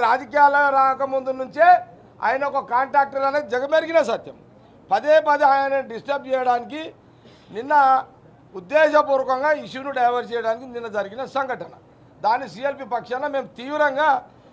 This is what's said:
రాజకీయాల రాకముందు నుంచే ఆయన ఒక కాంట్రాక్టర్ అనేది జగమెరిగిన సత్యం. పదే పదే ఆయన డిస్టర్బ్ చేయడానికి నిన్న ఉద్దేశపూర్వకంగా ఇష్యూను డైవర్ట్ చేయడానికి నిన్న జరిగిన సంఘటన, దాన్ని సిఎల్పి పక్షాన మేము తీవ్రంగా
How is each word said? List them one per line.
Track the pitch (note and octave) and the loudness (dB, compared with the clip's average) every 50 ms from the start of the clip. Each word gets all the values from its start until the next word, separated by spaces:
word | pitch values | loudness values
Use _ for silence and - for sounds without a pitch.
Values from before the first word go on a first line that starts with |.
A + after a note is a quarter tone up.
| A#3+ | 2
రాజకీయాల | A3 B3 C4 C#4+ A3 G3+ D4 C#4+ C#4+ C#4+ C#4+ C#4+ C#4 C4+ C4+ | 2 2 0 -2 -2 4 4 6 6 6 4 2 4 4 4
రాకముందు | C4+ C4+ C4 C4 C#4 C4+ C4+ C4+ B3+ C4 C4 C4 | 2 2 2 0 -4 -4 -4 -4 -4 -4 -6 -6
నుంచే | C4 - - C#4+ E4 F4+ F4+ F4 - - - - - - - - - | -8 -6 0 4 6 8 6 6 4 -4 -16 -20 -20 -20 -10 -4 -2
ఆయన | G#3+ B3 C4+ C#4+ C#4 | -2 -2 -2 -2 -2
ఒక | C#4 C4+ G#3 F3+ A#3 | -2 -4 -4 -2 -2
కాంట్రాక్టర్ | B3+ C4+ B3+ A3+ C#4+ C#4 C#4 C4+ C4+ C4+ C4+ | -2 0 2 2 2 0 2 -2 -2 -2 -2
అనేది | C#4 D4 D4 G#3+ A#3+ | -2 -2 -4 -4 -4
జగమెరిగిన | B3+ C4 C#4+ D#4 D#4+ D#4+ D#4+ E4 E4 C4+ A#3 | -4 -2 0 0 0 0 2 2 2 2 2
సత్యం. | G#3+ F3+ - C#3+ B2 - - - - - - - - - - - | -2 -6 -8 -14 -20 -20 -20 -20 -20 -20 -20 -20 -20 -20 -4 -2
పదే | F#3 G#3+ B3 D4 D#4 D#4+ D4+ D4+ | -2 0 2 4 4 4 4 4
పదే | D4 C#4+ D4 C4+ C#4 | 2 4 4 4 4
ఆయన | C#4 C#4 C#4 C#4 C4+ C4 G#3+ A#3 | 2 2 0 -2 -2 -4 -6 -10
డిస్టర్బ్ | G#3+ - C#4 C#4+ C#4 B3 C4 C4 | -10 -6 -6 -6 -6 -4 -4 -2
చేయడానికి | C4 B3+ B3 A#3+ A#3+ A#3 G#3 C4+ D#4 D#4+ - - - _ - - _ - - - - - - - | 0 0 0 0 -2 -4 -8 -10 -12 -12 -12 -16 -20 _ -20 -20 _ -20 -20 -20 -20 -20 -14 -14
నిన్న | G#3 B3 C#4+ D4+ D4 C#4 C4 C4 - - - - - - - - - - - - F#3+ | -10 -4 2 2 4 4 4 4 2 0 -6 -14 -20 -20 -20 -20 -20 -20 -18 -18 -16
ఉద్దేశపూర్వకంగా | F3 F3+ C#4 D4+ D#4 D4+ D4 D4+ D4 C#4+ C#4 C4 - B3+ C4 B3+ C#4 D4+ D4+ D4 A#3+ | -6 -2 2 2 4 4 4 4 4 4 0 0 0 0 -2 0 0 0 0 -2 -4
ఇష్యూను | F#3 G#3 C4 C4+ C#4+ C#4 | -8 -12 -10 -10 -6 -2
డైవర్ట్ | C4 B3 A#3+ A#3+ B3 A3+ G3+ | 0 0 0 0 -2 -4 -4
చేయడానికి | A#3 A#3 A3 A3+ A3+ A#3+ C4 B3+ A#3+ | -6 -4 -4 -4 -4 -6 -8 -12 -12
నిన్న | A#3+ A#3 A3+ G3+ | -12 -10 -6 -6
జరిగిన | G#3+ G3 G3 G#3 B3+ C4 - - | -6 -6 -6 -8 -10 -10 -6 -4
సంఘటన, | C4+ C4+ B3+ A#3+ F#3+ E3+ D#3+ - - - - - _ - - - - - | -4 -4 -4 -6 -8 -10 -14 -18 -20 -20 -20 -20 _ -20 -20 -12 -4 -2
దాన్ని | G#3 A#3 C4 C#4 G#3 | -2 -2 -2 -4 -10
సిఎల్పి | D3+ G#3+ C4 C#4+ C4+ C4 C4+ G3+ A#3+ | -8 -6 -6 -6 -6 -6 -8 -6 -6
పక్షాన | A3+ - - A#3+ C4 D4 C#4+ C#4 | -6 -6 -6 -6 -6 -6 -4 -4
మేము | C4+ B3 E3+ - | -6 -6 -8 -12
తీవ్రంగా | - A#3+ C4+ D4 D4+ D4 C#4+ C4 C#4 D#4 D4+ - - - - - - - - | -14 -10 -6 -2 0 0 0 2 2 2 2 2 0 -4 -10 -20 -20 -20 -20